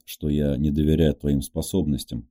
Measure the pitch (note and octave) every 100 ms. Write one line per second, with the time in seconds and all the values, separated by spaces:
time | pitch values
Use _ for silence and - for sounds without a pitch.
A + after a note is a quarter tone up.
0 | - - D#2 D2 D2 C2+ D2+ D2 D2+ D#2
1 | D#2+ - D2 C#2 C2+ D#2+ D#2+ G2 D2 C2+
2 | - A#1+ -